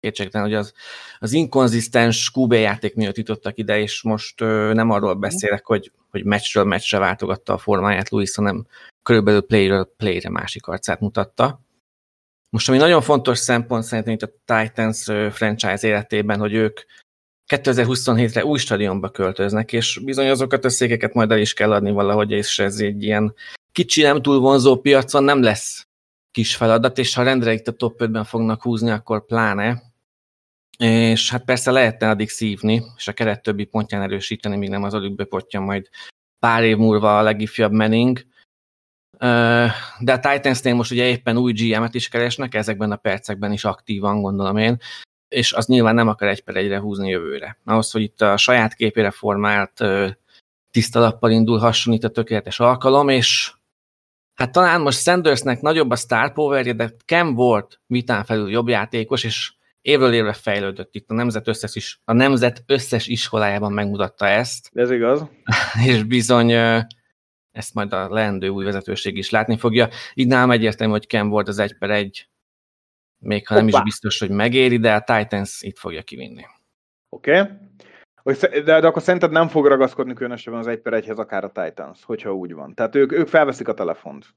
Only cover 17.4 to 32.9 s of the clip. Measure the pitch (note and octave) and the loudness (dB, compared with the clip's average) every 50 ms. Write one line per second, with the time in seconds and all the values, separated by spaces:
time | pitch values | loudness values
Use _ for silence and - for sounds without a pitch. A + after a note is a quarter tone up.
17.4 | _ _ - C#3 C3 C3+ B2+ B2 A#2+ A#2 B2+ B2 - - A#2+ A2+ B2 A2+ A2 B2 | _ _ -4 -2 0 0 2 2 2 0 0 -2 0 0 2 2 2 0 0 -2
18.4 | - D3 D3+ C3+ A#2 - A2+ G2+ G#2 G2+ F#2+ G2 F#2 F#2+ - - F#2+ F#2 F#2+ - | -2 -2 -2 -2 -2 -2 -2 -2 -2 -2 -2 -4 -6 -8 -6 -4 -4 -4 -2 -2
19.4 | F#2+ G2+ G#2 G#2+ A2 - - A#2 A#2 - - - - C3+ C3+ C3 C#3 C3+ C3+ B2+ | -4 -2 0 -2 -4 -2 -2 -4 -2 -2 -6 -6 -8 -6 -2 0 2 2 2 0
20.4 | C3+ A#2 - C3 - C3 B2 - C3 A#2+ A#2 A2+ - A2 - A#2+ A2+ G#2+ A2+ G#2+ | 0 -2 -2 0 0 0 0 0 0 0 0 -2 -2 -2 0 0 2 2 2 2
21.4 | G#2 G#2+ - - G#2+ G#2+ G#2+ G2+ G2+ G2+ G#2 G2+ G2+ G2 G2+ G#2+ G#2 G#2 G#2 G#2 | 2 0 0 0 2 2 2 2 0 0 0 0 0 0 2 0 0 0 -2 -4
22.4 | G#2 - - - G#2+ G2 G2 G#2 G#2+ G2+ G#2 G#2 G2+ G#2+ G#2+ G#2 G#2+ G#2 G#2+ _ | -2 -2 -2 -2 -2 -2 -2 -2 -4 -4 -4 -4 -4 -2 0 0 0 -2 -4 _
23.4 | - - - - _ _ _ - F3 - - D3+ D3+ C#3+ C#3+ D3+ B2 C#3 C#3 C#3 | -20 -20 -20 -20 _ _ _ -4 -2 0 2 4 4 4 4 2 2 2 4 4
24.4 | B2+ C3+ C#3 C#3 B2 C#3 C3 B2 - C#3+ C#3+ C3+ C3 B2+ - D3 C#3 C#3 C#3+ C#3 | 6 6 4 6 6 6 6 6 4 4 4 4 4 2 0 2 4 4 4 4
25.4 | B2 A2 G#2 G2 - - - - - _ _ _ _ _ _ _ _ _ _ - | 4 2 2 0 -4 -10 -12 -14 -18 _ _ _ _ _ _ _ _ _ _ -4
26.4 | A2+ - - - A#2+ A2+ A2+ A2+ A#2+ C3 B2+ - B2+ A2+ - - B2 B2+ C3+ B2+ | -2 -2 -2 0 2 4 4 4 4 2 0 0 -2 -2 0 0 2 2 2 2
27.4 | A#2 A#2 A2+ A2 - - A2+ _ - A#2 A2+ - A#2+ A2 A2 A2+ G#2+ - - A#2 | 2 0 0 -2 -2 -6 -6 _ -4 -6 -4 -2 -4 -2 -2 -4 -6 -4 -4 -2
28.4 | A2+ A2+ A2 G#2+ - B2 A#2 A2 A2+ A#2 A2 G#2+ G#2+ - A2 G#2+ - _ A#2 A2+ | -2 -2 -2 -2 -2 -4 -2 0 0 0 -2 -2 -2 -4 -4 -4 -4 _ -2 0
29.4 | A2+ G#2+ G2+ G2 G2+ A2+ B2 A#2+ _ _ _ _ _ _ _ _ _ _ _ _ | 0 0 0 0 -2 -2 -2 -4 _ _ _ _ _ _ _ _ _ _ _ _
30.4 | _ _ _ _ _ _ _ _ A#2+ A2+ A2+ A#2 A#2 A2+ A2+ A2 - - A#2+ B2+ | _ _ _ _ _ _ _ _ 2 2 4 4 4 4 2 2 0 -2 -4 -6
31.4 | B2+ - B2+ B2 - C3+ B2+ C3+ B2+ A2+ A2+ - A#2 A2 A2 G2+ G#2+ G#2 - - | -2 -2 -2 0 0 2 2 4 4 2 2 0 0 0 0 0 -2 -6 -6 -6
32.4 | A2+ A2 G2+ F#2+ - G#2+ A2 A#2+ A#2 A#2 | -4 -4 -4 -2 0 0 0 0 -2 -6